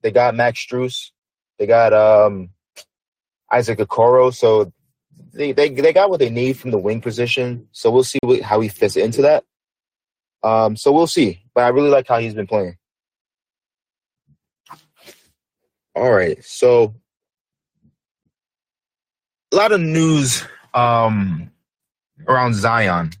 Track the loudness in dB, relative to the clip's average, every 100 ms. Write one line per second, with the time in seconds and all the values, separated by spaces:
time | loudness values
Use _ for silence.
0 | 0 0 0 0 -2 -2 -8 -6 -6 -8
1 | -16 _ _ _ _ _ 0 2 4 4
2 | 4 4 4 0 -14 _ _ -20 -20 _
3 | _ _ _ _ _ -2 -2 -6 -6 2
4 | 4 4 2 2 2 2 0 _ _ _
5 | _ _ -20 -8 -4 0 -2 2 2 4
6 | 2 0 -2 0 -4 -4 -4 -4 -4 -6
7 | -8 -6 -4 -4 -6 -8 -16 -4 0 2
8 | 0 -2 0 0 0 -2 -2 -2 -2 0
9 | -2 0 2 2 _ _ _ _ _ _
10 | _ _ _ _ -2 0 0 0 0 2
11 | 2 0 -2 -4 _ 0 0 2 2 2
12 | 2 -4 -4 -8 -4 -4 -4 -12 _ _
13 | _ _ _ _ _ _ _ _ _ _
14 | _ _ _ _ _ _ _ -20 _ _
15 | -20 -20 _ _ _ _ _ _ _ -4
16 | 0 0 0 -6 -12 -2 2 4 2 -4
17 | _ _ _ _ _ _ _ _ _ _
18 | _ _ _ _ _ _ _ _ _ _
19 | _ _ _ _ _ 0 2 0 -2 -2
20 | 0 0 -2 -6 -10 -20 _ -2 0 2
21 | 0 0 -4 -6 -12 _ _ _ _ _
22 | _ _ -2 -2 0 -2 -2 0 0 -2
23 | -6 -12